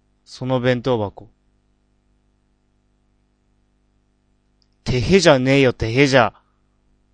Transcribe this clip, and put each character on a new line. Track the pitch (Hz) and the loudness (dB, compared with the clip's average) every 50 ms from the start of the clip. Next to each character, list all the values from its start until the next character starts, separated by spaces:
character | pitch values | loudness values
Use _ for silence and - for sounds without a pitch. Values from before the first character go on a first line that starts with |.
| _ _ _ _ _ | _ _ _ _ _
そ | _ - - 127 | _ -18 -12 -6
の | 127 131 127 | -6 -4 -2
弁 | 117 127 123 123 | -2 -2 -2 -2
当 | 110 135 123 | -2 -4 -4
箱。 | 113 104 98 - - 101 - _ _ _ _ _ _ _ _ _ _ _ _ _ _ _ _ _ _ _ _ _ _ _ _ _ _ _ _ _ _ _ _ _ _ _ _ _ _ _ _ _ _ _ _ _ _ _ _ _ _ _ _ _ _ _ _ _ _ _ _ _ _ _ _ _ _ _ _ _ _ _ | -4 -4 -8 -10 -16 -20 -20 _ _ _ _ _ _ _ _ _ _ _ _ _ _ _ _ _ _ _ _ _ _ _ _ _ _ _ _ _ _ _ _ _ _ _ _ _ _ _ _ _ _ _ _ _ _ _ _ _ _ _ _ _ _ _ _ _ _ _ _ _ _ _ _ _ _ _ _ _ _ _
て | - 127 127 | -6 -6 -4
へ | 110 127 180 196 | 0 0 0 2
じ | 165 175 | 4 4
ゃ | 143 131 | 2 2
ね | 127 131 135 139 | 2 0 2 2
え | |
よ、 | 135 123 113 | 2 0 0
て | - 117 113 113 | -2 -6 -4 0
へ | 131 143 | 0 0
じ | 135 131 | 2 2
ゃ。 | 131 117 98 - _ _ _ _ _ _ _ _ _ _ _ _ _ _ _ | 2 0 0 -4 _ _ _ _ _ _ _ _ _ _ _ _ _ _ _